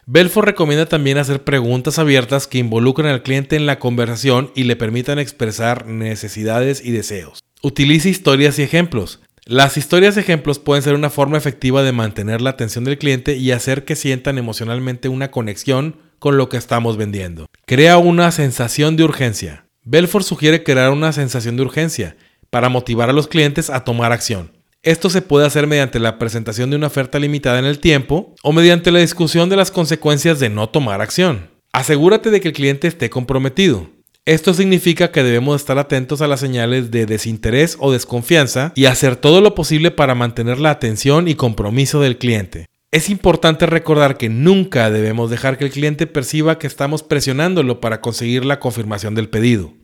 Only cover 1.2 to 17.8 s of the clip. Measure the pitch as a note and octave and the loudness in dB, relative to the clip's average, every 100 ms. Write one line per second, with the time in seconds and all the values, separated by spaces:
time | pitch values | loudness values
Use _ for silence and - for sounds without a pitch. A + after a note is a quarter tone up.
1.2 | C#3 C#3 - C#3 A#2+ B2+ C#3 D#3+ D#3 C3+ | 0 -2 -2 0 0 0 -2 0 2 2
2.2 | A#2+ C#3 - B2+ A#2+ A2+ B2 C3 D3+ C3 | 2 -2 -2 -4 -2 0 0 2 -2 -2
3.2 | - C3+ C3+ D#3 D3 C3+ B2+ A#2+ A#2 A2+ | -2 -4 -2 -2 -2 -2 -2 -2 -2 -2
4.2 | C3 B2 C#3+ - B2 A#2 A2 A#2+ B2+ D3 | 2 2 0 -2 -2 0 -2 -4 -4 -4
5.2 | C#3 - A2 G#2 A#2 A#2+ A2 A2 A2 A2 | -6 -6 -6 -2 -2 -4 -6 -8 -6 -8
6.2 | G#2+ G#2+ G#2+ A2+ C3 C3+ A#2+ A2+ - G2+ | -10 -6 -2 0 0 -2 -4 -4 -4 -10
7.2 | E2+ - _ _ C#3+ - C#3 D#3+ F#3+ F#3 | -12 -20 _ _ -6 0 2 4 2 0
8.2 | D3 C3+ C#3+ C3+ C#3 E3 F3 A#2 F2 - | 2 4 4 2 0 0 0 -4 -6 -12
9.2 | _ _ - B2+ C#3 D3 C#3 F3 G3+ G#3 | _ _ -2 2 2 2 0 4 4 2
10.2 | F#3 D#3+ C#3+ C#3+ - C#3+ C#3+ C#3+ D3 D3 | 0 -2 -2 -4 0 0 2 0 0 0
11.2 | C#3 D3+ D3 - C3 C3+ C3+ A#2+ A2 G#2+ | 0 0 -2 -2 0 2 2 0 -2 -4
12.2 | G#2 A2+ B2+ C3 A2+ A#2+ B2+ C#3+ D3 C3 | -4 -2 -4 -4 -6 -4 -4 -2 -2 -2
13.2 | C3+ C3 B2+ B2 C3+ C3+ - D3+ C#3+ B2+ | -2 -2 0 -2 -2 -4 -4 -6 -4 -4
14.2 | C#3+ C3+ A#2 G#2 A2+ B2 B2+ B2 C3+ C3 | -4 -4 -6 -6 -6 -6 -6 -6 -6 -6
15.2 | C3+ C3 A2 G2+ - C3 D3+ - _ _ | -6 -6 -6 -6 -2 -2 -2 -8 _ _
16.2 | C#3+ C#3 B2+ B2 - A#2 A#2 G#2+ G#2 G2+ | 0 2 2 -4 -2 -2 0 -2 -4 -6
17.2 | F2+ E2 D#2 _ - B2+ | -8 -12 -18 _ -2 4